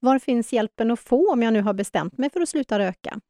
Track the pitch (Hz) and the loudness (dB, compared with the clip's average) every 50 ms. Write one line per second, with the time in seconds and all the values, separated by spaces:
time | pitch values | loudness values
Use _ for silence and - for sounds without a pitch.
0 | - 247 269 269 - - 254 233 226 - - 233 214 214 _ - 226 226 233 226 | 2 2 2 2 2 0 0 0 0 0 0 -2 -2 -2 _ -2 0 0 0 -2
1 | - - - 254 349 415 330 247 233 226 220 214 202 214 196 190 202 - _ 180 | -2 0 2 2 4 4 2 2 2 2 2 2 2 0 -2 -2 -4 -4 _ -4
2 | 156 - - - 254 285 - 370 349 - - 311 269 _ 226 208 202 185 185 _ | -4 -4 -4 -4 -4 -4 -2 -2 -4 -2 -2 -4 -4 _ -2 -2 -2 -2 -4 _
3 | _ - - 214 _ _ | _ -14 -14 -14 _ _